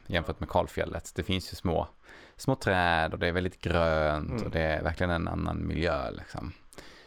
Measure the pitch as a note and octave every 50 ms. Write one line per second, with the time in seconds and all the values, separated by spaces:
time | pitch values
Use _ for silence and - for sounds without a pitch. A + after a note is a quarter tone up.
0 | - - - F2 D#2+ - D#2 - E2+ - - F2+ E2+ - - - D#2+ D#2 D#2+ -
1 | - - - - F#2 - F#2 F#2 - - - - - E2+ D#2+ D#2+ D#2 - - -
2 | - - - - - - - - - - C3+ - - G#2 G2 F2+ F2 F2 E2+ D#2+
3 | D#2+ D#2+ F2 - F2+ F2 E2+ F2+ F2+ F#2 - - - - E2 E2+ E2+ E2 D#2+ D#2
4 | D#2 D2+ D2 D2+ D2+ - - A#2 G#2 - D#2+ E2 D#2+ D#2 D#2 D2+ - E2 E2 -
5 | F#2 F2 F2 E2 E2+ E2 E2+ E2+ E2 E2 E2 D#2+ D#2+ D#2+ D#2+ D#2 E2 E2+ D#2 C#2+
6 | C2 A1 - - - - - - - - - - - - - - - - - -
7 | -